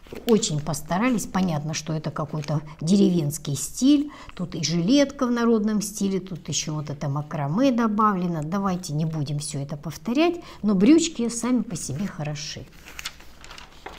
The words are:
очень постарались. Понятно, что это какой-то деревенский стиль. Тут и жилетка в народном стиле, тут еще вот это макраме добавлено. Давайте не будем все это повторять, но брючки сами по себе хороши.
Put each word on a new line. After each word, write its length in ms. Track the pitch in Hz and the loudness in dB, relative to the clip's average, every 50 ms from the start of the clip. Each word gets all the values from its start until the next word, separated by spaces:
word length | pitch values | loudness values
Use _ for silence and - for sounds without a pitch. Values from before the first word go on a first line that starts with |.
| - - - - - | -18 -16 -14 -6 2
очень 340 | - 226 202 - - 156 147 | 4 4 4 4 2 -2 -2
постарались. 680 | - - 156 - - - 170 185 226 262 254 190 - - | -2 -2 -4 -4 -2 -2 -2 0 2 2 2 0 -2 -2
Понятно, 480 | - 185 190 180 160 147 147 151 165 | 0 0 0 2 0 -2 -2 -4 -4
что 180 | - - - 156 | -6 -4 -4 -4
это 160 | 156 156 156 | -4 -4 -6
какой-то 520 | - - 156 147 - 151 143 - 151 147 - - - - | -4 -4 -6 -6 -6 -6 -4 -2 -2 -2 -4 -6 -12 -4
деревенский 760 | 147 160 196 202 196 190 180 175 151 147 151 - - 147 139 | 2 4 6 6 6 6 6 2 0 0 -2 -4 -4 -4 -4
стиль. 560 | - - - - - 247 277 294 277 294 294 - - - - - | -4 -6 -8 -4 2 4 6 6 6 4 0 -6 -14 -18 -16 -10
Тут 200 | - 185 - - | -8 -8 -8 -6
и 80 | 165 160 | -4 -2
жилетка 640 | 139 165 175 170 190 269 285 285 277 - - 262 240 | 0 0 0 2 4 4 4 4 2 0 -2 0 0
в 40 | |
народном 500 | 240 240 233 233 233 220 202 214 214 208 | 0 2 4 4 4 4 2 2 0 0
стиле, 380 | - - - - 196 196 190 185 | -2 -2 -4 -2 -2 0 0 -2
тут 300 | 185 - 175 147 - - | -4 -6 -10 -10 -8 -6
еще 240 | 147 - - 160 151 | -4 -4 -4 -4 -4
вот 160 | 151 143 147 | -4 -4 -6
это 180 | 143 - - 143 | -6 -4 -2 -2
макраме 640 | 135 147 147 147 - 156 143 139 156 214 277 277 | -2 -2 -4 -4 -4 -4 -2 0 2 2 4 4
добавлено. 720 | 247 226 233 226 208 202 214 214 202 180 175 175 170 156 147 | 4 4 2 2 2 4 4 4 4 2 0 -2 -2 -2 -4
Давайте 500 | 156 180 202 196 190 180 175 - 151 143 | -2 -2 -2 0 0 -2 -2 -4 -4 -2
не 120 | 151 165 | -2 -2
будем 320 | 160 156 156 143 139 147 147 | -2 -2 -4 -4 -4 -4 -6
все 220 | 147 - - 139 | -6 -6 -6 -6
это 180 | 139 147 - 147 | -6 -6 -8 -10
повторять, 640 | - 165 143 - - 226 240 285 320 349 339 339 - - - - - | -8 -10 -10 -8 -4 -2 2 2 2 2 2 -2 -8 -16 -12 -4 0
но 100 | 208 208 | 2 4
брючки 560 | 180 202 247 311 330 - - - - 233 226 | 6 8 8 8 8 6 2 -2 -2 -4 -4
сами 320 | - - - 240 254 240 | -4 -4 -2 0 0 0
по 140 | 202 - - | 0 -2 -6
себе 320 | - - - - 151 202 185 | -8 -8 -6 -6 -4 -4 -6
хороши. 580 | - - 151 147 151 147 - - - - - - - - - - - - - - - - - - - - - - - - - - - - - - - | -6 -6 -6 -6 -6 -6 -8 -10 -10 -12 -14 -16 -18 -20 -20 -18 -16 -12 -12 -12 -12 -14 -20 -20 -20 -18 -18 -18 -18 -18 -18 -20 -20 -18 -18 -16 -16